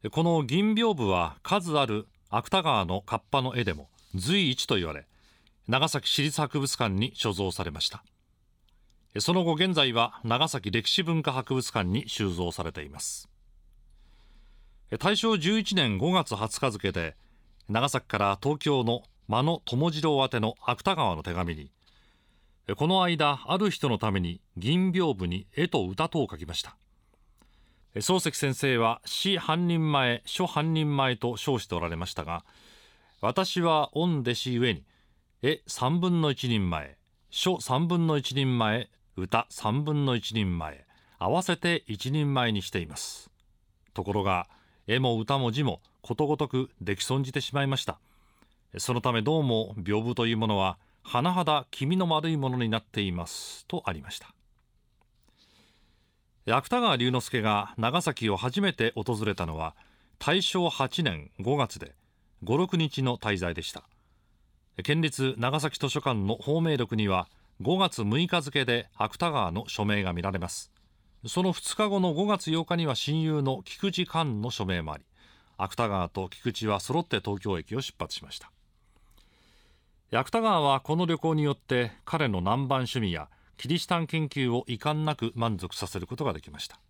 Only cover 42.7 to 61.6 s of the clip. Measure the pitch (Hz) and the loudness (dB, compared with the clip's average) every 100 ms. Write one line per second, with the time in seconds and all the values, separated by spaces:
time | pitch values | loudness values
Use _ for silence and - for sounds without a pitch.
42.7 | 98 80 76 - - - _ _ _ _ | -4 -4 -8 -10 -12 -18 _ _ _ _
43.7 | _ _ - 101 101 98 90 87 - _ | _ _ -8 -2 0 2 0 -2 -14 _
44.7 | _ - 120 131 113 110 139 123 117 139 | _ -2 0 2 0 0 0 0 0 0
45.7 | 85 _ _ - 117 147 151 147 127 131 | -2 _ _ -10 -2 0 2 0 -2 -4
46.7 | _ 92 101 - 135 131 135 - 139 139 | _ -6 -4 0 -2 0 -4 -4 -2 0
47.7 | 139 - - _ _ _ _ _ _ _ | -2 -4 -8 _ _ _ _ _ _ _
48.7 | 92 - 120 127 117 110 160 139 110 110 | -8 -2 0 2 0 2 2 2 2 0
49.7 | 104 92 104 117 123 117 113 110 101 95 | -6 0 0 0 0 0 2 2 2 0
50.7 | 90 _ _ - 123 160 180 160 151 127 | -2 _ _ -4 0 0 0 2 0 -2
51.7 | - 135 185 175 156 165 156 135 127 113 | -6 -2 0 2 0 0 -2 -2 -2 0
52.7 | 110 - - 101 87 82 - - - - | -2 -4 -4 -2 -4 -8 -10 -12 -16 -8
53.7 | 175 - 80 67 - - _ _ _ _ | -6 -4 -6 -10 -14 -16 _ _ _ _
54.7 | _ _ _ _ _ _ _ _ _ _ | _ _ _ _ _ _ _ _ _ _
55.7 | _ _ _ _ _ _ _ - 120 - | _ _ _ _ _ _ _ 0 0 2
56.7 | 247 233 135 123 127 - 123 107 104 98 | 2 2 2 2 0 -2 0 2 0 -2
57.7 | - 113 160 - - 110 98 123 180 196 | -2 0 0 -2 -2 0 0 0 0 0
58.7 | - 113 113 104 110 107 95 82 78 80 | 0 -2 0 -4 -2 0 -2 -4 -4 -6
59.7 | - _ _ _ _ - 180 202 185 175 | -8 _ _ _ _ 0 2 2 0 0
60.7 | - 131 - 151 82 73 - 101 143 | 0 -2 0 -2 -2 -10 -6 -2 0